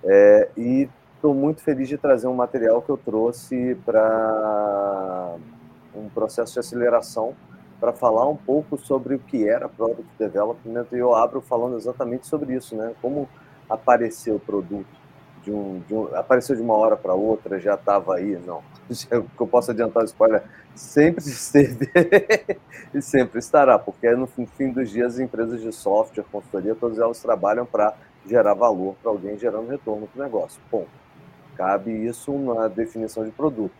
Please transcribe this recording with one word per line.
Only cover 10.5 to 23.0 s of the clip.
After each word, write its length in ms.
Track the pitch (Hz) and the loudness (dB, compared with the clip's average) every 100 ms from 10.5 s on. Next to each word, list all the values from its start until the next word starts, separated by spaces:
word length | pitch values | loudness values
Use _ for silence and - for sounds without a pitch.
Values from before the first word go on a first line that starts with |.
| 117 113 117 120 | -4 -8 -8 -6
e 60 | 123 | 0
eu 180 | 123 113 | 2 4
abro 260 | 120 135 | 2 -2
falando 360 | - 117 123 117 | -4 -2 -2 -4
exatamente 500 | 113 123 123 123 - | -8 -6 -6 -6 -6
sobre 260 | 156 143 | -6 -4
isso, 220 | 127 - 110 | -8 -8 -8
né? 180 | 113 113 | -8 -6
Como 260 | 120 - - - - - _ | -6 -6 -8 -14 -20 -20 _
apareceu 680 | 110 - 120 117 113 120 104 | -4 2 2 2 -6 -4 -4
o 40 | |
produto 580 | - 101 87 101 95 - - - - - - | -4 -6 -6 -10 -12 -20 -20 -20 -20 -18 -10
de 40 | |
um, 300 | 104 98 92 85 | -8 -8 -10 -6
de 80 | 110 | -6
um, 200 | 104 87 | -4 -6
apareceu 400 | - 127 120 123 | 2 0 2 -2
de 60 | |
uma 140 | 117 107 | 2 4
hora 220 | 110 107 | 4 2
pra 160 | 92 | 0
outra, 440 | 92 110 110 - 98 | 0 0 -2 -4 -4
já 180 | 95 101 | -2 -2
tava 380 | - 101 95 90 | 2 0 0 -2
aí? 220 | 101 90 90 | -2 -6 -8
Não. 160 | 80 | -12
<laughs> 140 | - - - | -14 -20 -12
O 340 | 123 - 120 | -12 -2 -2
que 180 | 101 - | -2 -6
eu 60 | 117 | 2
posso 240 | 120 120 | 2 2
adiantar 320 | 113 113 117 | -2 0 0
o 20 | 107 | -2
spoiler, 380 | - 113 104 - - - | 4 4 4 -2 -20 -20
sempre 500 | - - 147 156 170 | -20 0 4 4 4
esteve 680 | 147 127 - 143 139 123 139 180 175 202 196 214 | -8 -10 4 6 6 0 2 2 6 4 4 -2
<laughs> 540 | - 180 _ - - | 0 -8 _ -20 -8
e 80 | 139 | -8